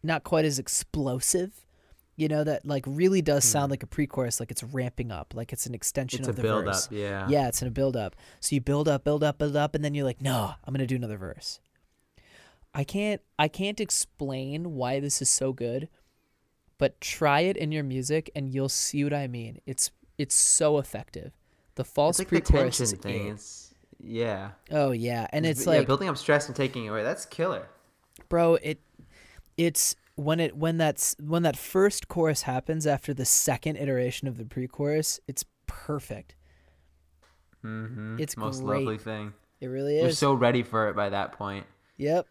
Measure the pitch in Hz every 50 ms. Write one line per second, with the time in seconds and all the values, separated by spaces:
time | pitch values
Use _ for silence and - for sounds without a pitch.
0 | - 156 165 - - - 175 160 156 156 139 131 131 - - - - - - 156
1 | 139 135 123 131 - - - 180 180 196 - - _ _ _ _ _ _ - _
2 | _ _ _ - 156 160 151 151 151 151 147 - - 147 147 139 131 135 139 151
3 | 180 190 196 190 156 156 147 143 - - - 147 143 139 139 135 - - - -
4 | 147 135 - 135 127 117 - - 117 - 101 - - 117 147 131 123 123 - -
5 | 120 113 101 80 71 _ - - 117 - - - - 120 120 104 - - - 143
6 | 131 127 - 123 131 127 110 - - 110 107 107 92 104 98 92 - - 107 104
7 | 101 101 98 98 95 110 143 147 135 123 - - 135 123 113 135 135 135 123 120
8 | 104 95 - - - - - _ - - 147 139 120 - 143 143 151 156 143 135
9 | - 147 147 147 151 151 143 - 151 147 143 147 147 151 - 151 147 147 143 147
10 | 139 131 120 - 131 135 131 120 104 95 - - - - 131 135 135 123 131 127
11 | 120 110 107 98 92 87 - - - - - - _ _ _ _ _ _ _ _
12 | _ _ _ - _ _ - - - - _ _ - _ _ 139 147 147 - 196
13 | 208 214 208 - _ _ _ - 151 156 - - 190 202 208 208 214 - - -
14 | - - _ - 147 139 131 131 135 135 143 156 170 175 156 131 127 123 131 139
15 | 143 143 139 - 135 - - - 135 135 131 135 120 117 120 135 151 - _ _
16 | _ _ _ _ _ _ _ _ _ _ _ _ _ _ _ _ 139 135 - _
17 | - - - - 160 147 143 147 175 185 - - 160 151 156 156 143 135 127 131
18 | 127 139 151 160 156 - _ 147 139 135 131 135 135 131 - - - - - 147
19 | 143 143 147 143 139 131 123 120 113 113 - - _ - 131 - - - _ _
20 | _ _ _ - 147 - - - - - - - 165 151 151 143 135 - - 107
21 | - - - - - 139 - _ _ _ _ _ _ _ _ - 131 - - -
22 | 147 156 170 160 190 - 175 160 - - - 143 131 127 120 - 123 110 101 92
23 | - 101 98 101 101 104 107 104 - - - - - - _ _ _ _ - _
24 | - - 113 113 117 113 104 98 98 101 98 _ _ - 151 151 143 135 127 113
25 | 117 120 120 117 113 - - 151 160 165 151 127 139 175 160 151 - 117 135 -
26 | 196 185 143 127 - - 147 147 143 - 127 - 139 131 131 127 113 107 107 110
27 | 104 123 180 - - - - - 160 185 151 95 - - - _ _ _ _ _
28 | _ _ _ - - _ 170 170 170 165 170 170 - - 156 - _ _ _ -
29 | - - - - - - - - - _ _ - - - 151 - - - - _
30 | _ _ _ - 143 147 160 165 165 147 87 143 156 165 165 165 160 151 143 -
31 | - - - - 147 151 165 170 170 160 135 131 - - - 185 196 208 202 -
32 | - - - 175 165 160 147 - - - 131 127 - - 160 160 151 151 143 135
33 | - - 143 127 131 - - - - - 127 - - 156 151 - 143 139 135 123
34 | 123 127 127 - - 135 120 120 113 120 - 131 127 127 - - 143 147 151 156
35 | 156 - - - _ - 131 - - _ _ _ _ - - - - - 151 143
36 | - - - 101 - - - _ _ _ _ _ _ _ _ _ _ _ _ _
37 | _ _ _ _ _ _ _ _ _ _ _ _ - 110 110 110 110 113 127 110
38 | 107 110 113 117 151 147 - - 107 107 - 131 131 104 104 139 135 127 107 104
39 | - 110 110 107 104 104 101 _ _ _ _ _ 127 127 127 135 139 143 147 151
40 | 165 170 160 - 151 139 135 123 123 120 123 123 117 - 110 113 110 104 98 101
41 | 101 98 101 101 98 - - - 101 101 98 98 - - _ _ _ _ _ -
42 | 135 147 160 180 - _